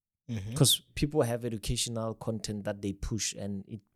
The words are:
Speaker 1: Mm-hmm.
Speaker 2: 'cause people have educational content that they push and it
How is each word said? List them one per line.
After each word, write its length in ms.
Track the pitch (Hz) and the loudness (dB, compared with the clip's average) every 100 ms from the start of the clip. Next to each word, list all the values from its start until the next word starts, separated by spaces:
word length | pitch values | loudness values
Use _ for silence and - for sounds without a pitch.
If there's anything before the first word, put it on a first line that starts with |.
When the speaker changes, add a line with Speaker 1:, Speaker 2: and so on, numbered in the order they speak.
| _ _ - | _ _ -6
Speaker 1:
Mm-hmm. 240 | 110 101 | -6 -4
Speaker 2:
'cause 280 | 139 139 - - | 4 6 6 0
people 280 | - 147 147 | -2 0 2
have 220 | 117 120 | 2 0
educational 680 | 117 110 - 123 120 113 113 | -2 -2 -2 -2 0 -2 -2
content 480 | 113 - 110 - 104 | -2 -4 -2 -4 -2
that 180 | 104 101 | -2 -2
they 120 | 101 | -4
push 420 | 98 - 104 - | -4 -2 -2 -2
and 300 | - 101 98 - | -4 -4 -6 -6
it 140 | 113 - | -12 0